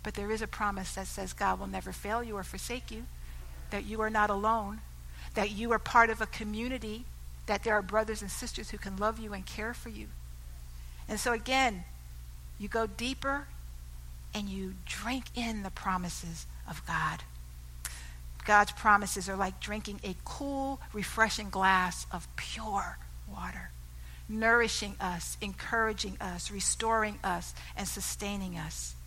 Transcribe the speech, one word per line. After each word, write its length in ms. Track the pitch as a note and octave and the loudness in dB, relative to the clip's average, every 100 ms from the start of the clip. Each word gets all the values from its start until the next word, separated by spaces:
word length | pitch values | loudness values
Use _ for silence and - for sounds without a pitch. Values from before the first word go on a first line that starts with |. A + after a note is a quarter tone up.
But 120 | - G3+ | -4 -4
there 160 | G3+ | -2
is 100 | A3 | 0
a 60 | G#3+ | -2
promise 480 | - G#3 G3 F#3+ - | 0 0 0 -4 -6
that 100 | F#3+ | -6
says 260 | - F#3 | -6 -6
God 280 | - G3 F#3 | 0 2 2
will 80 | G3 | 0
never 240 | F#3+ F#3 | -4 -4
fail 320 | F3+ G3+ A3+ | -6 -2 -2
you 120 | A#3+ G#3 | 0 -4
or 80 | |
forsake 460 | F#3+ G3 - B3 - | -4 -6 -4 -4 -4
you, 160 | A3 A#3+ - - - - - - | -8 -8 -8 -8 -8 -8 -8 -4
that 160 | G3+ G3+ | -4 -2
you 160 | A3 | 0
are 80 | A3 | 2
not 220 | A3 G#3 | 6 6
alone, 500 | G3 G#3 A3+ G3+ G#3+ - - - - - - | 6 4 4 0 -6 -10 -12 -10 -10 -4 0
that 160 | G3+ | 0
you 200 | G3+ A#3 | 2 2
are 60 | A3+ | 2
part 320 | - A#3+ A3+ | 8 10 10
of 120 | A3 | 8
a 40 | A3 | 0
community, 800 | - G#3+ G#3+ A#3+ B3+ A3 A3 B3 - - - - | -2 -4 -2 -2 -2 -4 -6 -8 -8 -10 -8 0
that 180 | G#3 | 2
there 120 | A3+ G#3+ | 6 4
are 80 | |
brothers 400 | F#3+ G#3 A3 G#3+ | 6 2 2 0
and 80 | G3+ | -4
sisters 400 | - A#3+ - G#3+ | -4 -4 -6 -6
who 80 | G#3 | -6
can 180 | G3+ F#3+ | -6 0
love 220 | G#3 A3+ | 0 0
you 120 | A3 | -6
and 140 | G3+ F#3+ | -6 -6
care 300 | - A3 A#3+ | -4 -4 -4
for 140 | A#3+ | -8
you. 180 | G#3+ G#3+ - - - - - - - - - - | -8 -8 -10 -10 -10 -10 -10 -10 -10 -10 -10 -4
And 120 | G#3+ | 0
so 140 | B3+ | 2
again, 500 | A#3 - C4 C4 F#3+ F3+ - - - - - - - | 2 4 6 6 4 -8 -10 -12 -10 -10 -10 -10 -6
you 100 | G3+ | 0
go 200 | A3+ A3 | 2 2
deeper 580 | G3 A#3+ C4+ C4+ C#4 D4 - - - - - - - - | 0 -2 0 0 0 -2 -10 -10 -10 -10 -10 -10 -10 -6
and 160 | G#3+ G3+ | -4 -2
you 240 | F#3+ F#3+ F#3 - | -2 -4 -6 -6
drink 380 | - A3 C4 A#3+ - | -4 -2 -2 -2 -4
in 260 | A#3 A3 | -2 -2
the 80 | F#3+ | -4
promises 760 | - G3+ F#3 F3 - E3+ E3 - - - | -4 0 2 0 -4 -6 -6 -8 -8 -8
of 160 | D#3+ - | -8 -2
God. 340 | F3 - D#3+ - - - - - - - - - - - - - | 2 2 0 -6 -10 -12 -12 -12 -8 -8 -8 -10 -10 -10 -8 8
God's 260 | G#3 G#3 | 8 8
promises 580 | - G3 G3+ G3+ G3+ F#3 | 4 8 8 6 -2 -2
are 60 | F#3+ | 0
like 240 | F#3+ F#3+ | 0 0
drinking 400 | - G#3+ G#3+ G3+ | -4 -4 -4 -6
a 120 | G3+ F3+ - | -4 -6 -6
cool, 560 | - C#4 C#4 C4+ C4+ - | -6 -2 0 -2 -2 -6
refreshing 560 | G#3+ F#3+ - A3 - G#3 | -4 -2 6 6 6 -2
glass 560 | F#3+ F#3+ F#3+ F3+ F3 - | 4 6 8 4 0 -4
of 160 | F3 - - | -6 -6 -8
pure 600 | - - A3 G3 F#3 - - - - | -6 -4 -2 -2 -2 -6 -10 -10 -8
water, 400 | F#3+ F3+ F#3 F3 - - - - - - | -6 -6 -6 -8 -10 -12 -10 -12 -12 -4
nourishing 680 | A3 A3+ A#3 A3+ - G#3 G3 | 2 8 8 8 2 -2 -2
us, 380 | F#3+ F3 - - | -2 0 -4 -4
encouraging 760 | G3+ F#3+ - A#3 A3 G#3+ G3+ F#3 | -6 -6 0 4 4 2 -4 -4
us, 320 | F#3+ F3 - | -4 -4 -4
restoring 680 | G3+ - - A3+ A3+ G#3+ G#3 | -2 0 2 4 4 4 0
us, 300 | G3 F3 F3 - - - | 0 0 -2 -8 -10 -4
and 120 | G3 | -4
sustaining 680 | - - - G3+ G3+ F#3 E3+ | -2 -4 -2 -2 -2 -4 -4
us. 380 | D#3+ - - - | -4 -6 -8 -8